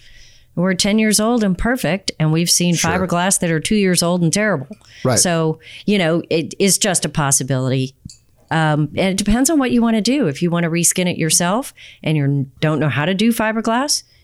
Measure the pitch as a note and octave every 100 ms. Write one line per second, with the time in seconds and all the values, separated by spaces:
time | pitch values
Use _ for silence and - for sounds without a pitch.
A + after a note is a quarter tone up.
0 | - - - - _ - F#3 F3+ G#3 G#3+
1 | A3 G3+ A3 B3 G#3 F3+ A3+ B3+ D3+ F3+
2 | - - D#3 D#3+ E3+ - F3 D#3+ E3+ F3+
3 | F#3 F3 F#3 F3+ F3 D#3+ - G#3+ F#3+ F3
4 | E3+ F3+ E3 G3+ G#3+ D#3+ C3+ - - -
5 | B2+ B2 F#3 E3+ D#3+ D#3 - - - G#3
6 | D#3+ E3 - D#3+ B2+ - F#3+ - G#3+ -
7 | C3 D#3+ C#3 C3+ C3 C3 C3 C3+ C3 -
8 | - - _ _ - D#3+ D#3 D3+ D3 -
9 | F#3+ F#3+ G3+ A3+ C#4 D#4+ B3 A#3+ A3+ A3
10 | G3 C#4+ F#3+ C3+ F3 E3+ E3+ E3+ E3+ -
11 | F3+ - D#3 - F3 G#3+ - - - -
12 | - D#3 C#3 C#3+ C#3 - D#3 D#3 D3+ A#2+
13 | D#3 F#3+ A3+ A3+ A3 A3 A3+ A#3 C#4+ -
14 | - _